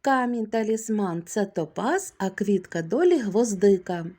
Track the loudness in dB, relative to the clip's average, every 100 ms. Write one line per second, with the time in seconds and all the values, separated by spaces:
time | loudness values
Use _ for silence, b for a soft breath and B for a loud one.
0 | 2 2 0 -2 -2 -2 0 -2 -2 -2
1 | 0 -4 -4 -2 -2 -2 -4 -4 -2 -2
2 | -4 _ -6 -4 0 0 0 -6 -2 2
3 | 4 2 2 0 0 4 4 4 0 -6
4 | -8